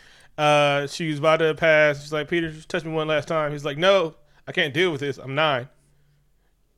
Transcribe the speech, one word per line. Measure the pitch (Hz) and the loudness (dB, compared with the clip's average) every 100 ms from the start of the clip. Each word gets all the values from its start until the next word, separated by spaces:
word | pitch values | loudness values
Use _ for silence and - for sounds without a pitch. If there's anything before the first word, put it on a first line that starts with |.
| - - - - | -20 -20 -14 -2
Uh, | 151 147 143 143 139 | 2 4 4 0 -4
she | - 165 | -6 -6
was | 147 | 0
about | 156 156 | 2 4
to | 160 143 | 2 2
pass. | 165 151 151 143 | 4 6 4 2
She's | 147 | -6
like, | 156 147 | -8 -4
"Peter, | 170 165 | -4 -4
just | 156 - | -10 -8
touch | 180 160 | -8 -4
me | |
one | 156 156 | -4 -2
last | 151 147 | -2 -2
time." | 160 151 | -2 -2
He's | 147 147 | -4 -8
like, | 143 | 0
"No, | 185 196 165 - _ _ - | 2 4 2 -6 _ _ -10
I | |
can't | 185 156 | -4 -2
deal | 139 185 | 0 0
with | 143 | 0
this. | 143 127 | -6 -8
I'm | 131 139 | -6 -2
nine." | 156 131 135 _ _ _ _ _ _ _ _ _ _ | 0 0 -6 _ _ _ _ _ _ _ _ _ _